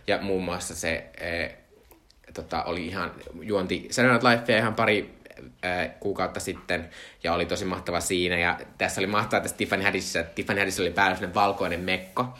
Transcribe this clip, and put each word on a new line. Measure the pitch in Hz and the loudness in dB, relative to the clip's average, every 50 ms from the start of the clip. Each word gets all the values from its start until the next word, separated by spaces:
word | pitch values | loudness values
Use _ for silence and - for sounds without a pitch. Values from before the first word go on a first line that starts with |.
| - - | -2 0
ja | 98 - | 0 0
muun | - 101 95 92 92 | 2 0 0 0 0
muassa | 87 87 90 - - 82 | -2 -4 -4 -6 -8 -8
se, | - - 82 82 - - - - - | -4 -2 -2 -2 -2 -4 -10 -14 -10
äh, | 85 87 85 85 78 - - - - _ - - _ _ - - _ _ _ _ _ - 78 | -6 -4 -2 -2 -4 -4 -6 -12 -20 _ -20 -20 _ _ -20 -20 _ _ _ _ _ -14 -12
tota, | 85 - - 85 80 - | -12 -8 -4 -4 -2 -2
oli | - 85 90 85 82 | -2 -4 -4 -4 -6
ihan, | 92 98 87 82 - - - - - 82 | -4 -4 -6 -6 -6 -10 -16 -16 -14 -12
juonti | - 110 104 98 92 92 104 85 - - | -6 -2 0 0 0 0 -2 -4 -4 -4
Saturday | - - 120 127 120 113 | 0 2 4 6 6 6
Night | 131 123 117 117 | 8 6 6 6
Lifea | - - 113 107 | 4 4 4 4
ihan | 117 113 110 | 4 2 2
pari, | 113 113 110 107 101 - - - - - - - - 65 64 - - - | 2 4 4 4 2 2 -4 -10 -20 -20 -20 -20 -18 -20 -20 -16 -8 -4
äh, | 90 90 90 82 71 - - | -2 -2 -2 -2 -4 -6 -6
kuukautta | - 101 92 92 92 90 - 98 | -4 -4 -2 -2 -2 -2 -2 -6
sitten, | - 101 87 - - - 90 85 80 80 - - - - - - - | -6 -6 -8 -8 -4 -4 -4 -4 -4 -6 -14 -18 -18 -20 -18 -6 -2
ja | 85 85 | 0 0
oli | 87 85 | 0 0
tosi | - - 90 98 | 0 -2 -2 -2
mahtava | 92 90 90 90 - 87 87 | -2 -4 -4 -4 -2 -2 -2
siinä, | 85 - 95 87 87 90 87 85 | 0 0 0 2 2 2 2 2
ja | 85 87 82 - - - - - | 2 2 0 0 -4 -14 -6 -2
tässä | 95 90 - 101 | -2 -2 0 0
oli | 95 98 | 0 2
mahtavaa | 104 104 120 123 117 101 | 2 2 2 2 2 0
tässä | - - - - | 0 0 -2 -2
Tiffany | 104 - 101 95 98 | -2 0 0 2 2
Haddishissa, | 101 95 95 87 - - 85 | 2 0 0 -2 -2 -2 -2
että | 82 - - | -4 -4 -6
Tiffany | 107 95 - 107 98 | -8 -2 0 2 2
Haddishissa | 98 95 92 101 92 | 2 0 0 0 0
oli | 85 | 0
päällä | 85 98 98 95 92 | 2 4 4 4 4
semmonen | 92 104 90 92 | 0 -4 -2 2
valkoinen | 104 101 101 98 - 98 87 87 87 | 4 4 4 4 0 0 -2 -2 -2
mekko, | 90 95 92 92 - - - 120 127 123 - - | -2 -2 -2 -2 -4 -6 -4 -4 -4 -4 -4 -14